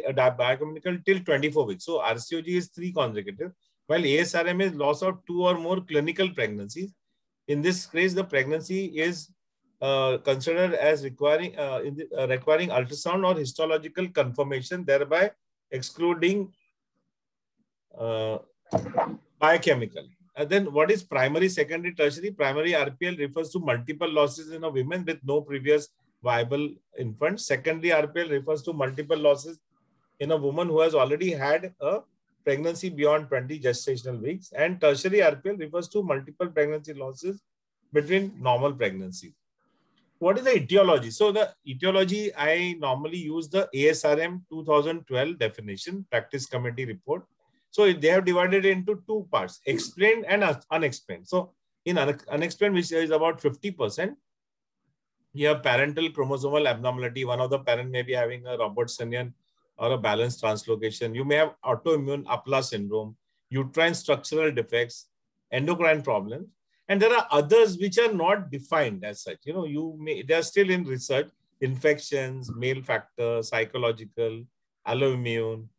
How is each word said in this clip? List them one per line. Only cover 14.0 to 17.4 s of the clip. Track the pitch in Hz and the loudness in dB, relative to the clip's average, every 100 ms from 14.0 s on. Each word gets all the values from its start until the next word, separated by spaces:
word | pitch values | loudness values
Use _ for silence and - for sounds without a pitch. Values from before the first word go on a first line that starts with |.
| 180 | -4
confirmation, | 160 127 123 143 135 127 180 | 0 0 0 -2 -4 -6 -4
thereby | 139 139 143 165 208 - _ _ _ | 2 2 2 2 2 -2 _ _ _
excluding, | 131 - - 170 170 175 202 190 _ _ _ _ _ _ _ _ _ | -10 -8 -2 0 2 2 0 -4 _ _ _ _ _ _ _ _ _